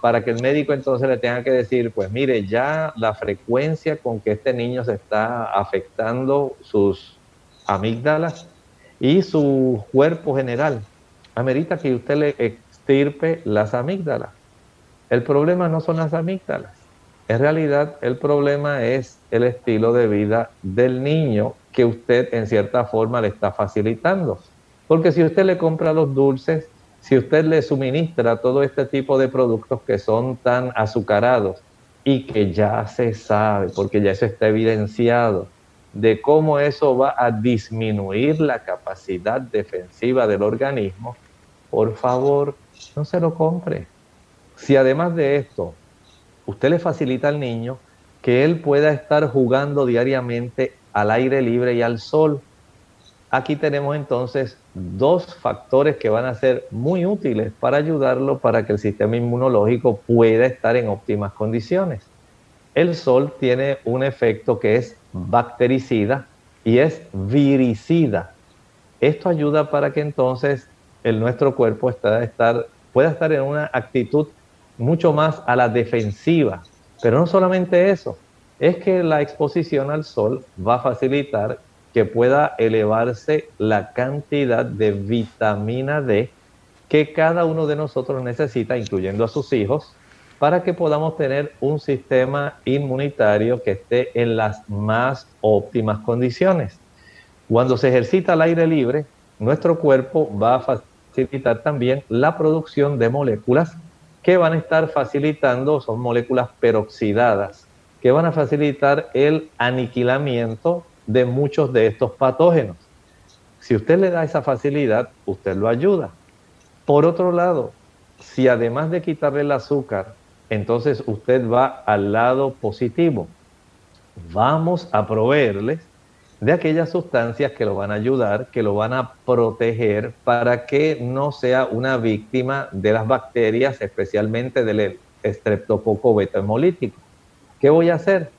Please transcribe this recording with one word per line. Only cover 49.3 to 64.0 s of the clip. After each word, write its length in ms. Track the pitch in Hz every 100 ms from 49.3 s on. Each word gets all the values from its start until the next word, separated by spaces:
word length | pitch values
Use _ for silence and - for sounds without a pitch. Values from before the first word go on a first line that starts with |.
| 127 123 131 143 143
diariamente 880 | 131 117 127 135 123 117 120 - 127 - _
al 160 | 104 104
aire 320 | 113 131 135
libre 320 | 123 120 123
y 80 | 120
al 160 | 117 120
sol, 420 | - 156 156 143 - _ _ _ _ _ _ _ _
aquí 260 | 127 131 147
tenemos 380 | 156 143 143
entonces 600 | 147 143 120 123 143 127 - _
dos 600 | 92 90 95 135 180 175 -
factores 600 | 123 - - 131 143 143
que 120 | 113
van 160 | 107
a 100 | 127
ser 320 | 117 131 123 -
muy 360 | 107 131 185 175
útiles 460 | 208 143 107 110 -
para 160 | 123 143
ayudarlo 600 | 151 160 131 127 135 135
para 280 | 120 113 110
que 60 |
el 60 | 104
sistema 380 | 107 98 107 117
inmunológico 840 | 120 120 131 117 104 123 123 104 -
pueda 400 | 117 113 113 127
estar 300 | 127 110 120
en 120 | 113
óptimas 440 | 101 - 107 101
condiciones. 720 | - 107 117 107 180 190 113 _ _ _ _ _ _ _
El 220 | - 175 165
sol 360 | - 127 143 -
tiene 400 | 131 127 135 135
un 180 | - 127